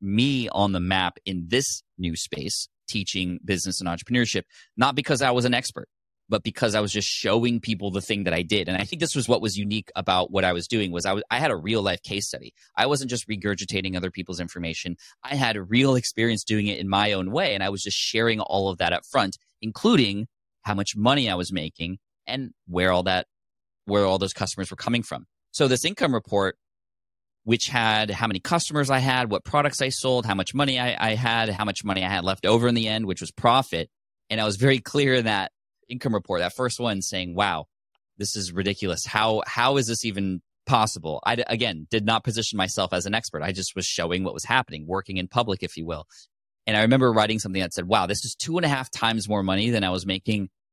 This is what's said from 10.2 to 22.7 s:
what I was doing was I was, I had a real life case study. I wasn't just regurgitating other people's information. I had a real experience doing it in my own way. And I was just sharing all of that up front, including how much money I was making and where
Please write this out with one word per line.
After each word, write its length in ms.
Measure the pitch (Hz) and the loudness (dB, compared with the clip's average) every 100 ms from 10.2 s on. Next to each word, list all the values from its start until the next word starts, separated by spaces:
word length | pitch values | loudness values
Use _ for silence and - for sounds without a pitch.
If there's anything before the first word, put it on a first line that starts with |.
| - | 2
what 120 | 95 | 2
I 100 | 92 | 2
was 140 | 87 - | 0 -2
doing 240 | 117 95 | -2 0
was 140 | 87 95 | -2 -2
I 80 | |
was, 100 | 101 - | -2 -2
I 80 | 120 | 0
had 140 | 151 | 0
a 40 | 92 | 0
real 280 | 90 113 | 0 0
life 180 | 98 87 | 0 -2
case 260 | - 98 - | -4 -6 -6
study. 240 | - 57 - _ - | -10 -14 -20 _ 0
I 120 | 127 | 2
wasn't 240 | 143 131 | 0 -2
just 160 | 120 - | -6 -4
regurgitating 680 | 104 101 95 95 95 95 90 | -4 -2 -4 -4 -4 -2 -4
other 140 | 90 | -4
people's 300 | 92 90 90 | -6 -8 -8
information. 580 | 85 87 85 80 87 85 - _ | -8 -8 -8 -6 -8 -10 -12 _
I 120 | 131 139 | -8 -2
had 200 | 120 104 | 0 -2
a 60 | |
real 320 | 90 117 135 | 0 4 6
experience 500 | 127 - - 117 110 | 4 2 0 0 0
doing 220 | - 107 104 | 0 0 0
it 140 | 95 | -2
in 100 | 95 | 0
my 240 | 98 104 | 2 2
own 180 | 98 92 | 0 -2
way. 220 | 143 175 | -2 0
And 100 | 98 | 0
I 60 | 98 | -2
was 140 | 101 | -4
just 120 | 101 - | -4 -4
sharing 440 | - 113 117 110 | -2 0 2 0
all 300 | - 98 98 | -2 0 0
of 100 | 87 | 0
that 120 | 85 | 0
up 140 | 87 - | 0 0
front, 320 | 135 98 - _ _ | 0 0 -2 _ _
including 640 | 110 - 226 196 107 101 - _ _ _ | -10 0 4 6 4 0 -8 _ _ _
how 100 | - | -4
much 220 | 101 101 107 | -2 -2 2
money 340 | 117 143 113 | 2 4 2
I 60 | 90 | 0
was 180 | 90 | -2
making 460 | 92 78 - 85 95 _ _ - | -4 -6 -6 -8 -10 _ _ -10
and 280 | 131 127 - | -8 -8 -14
where 260 | - | -4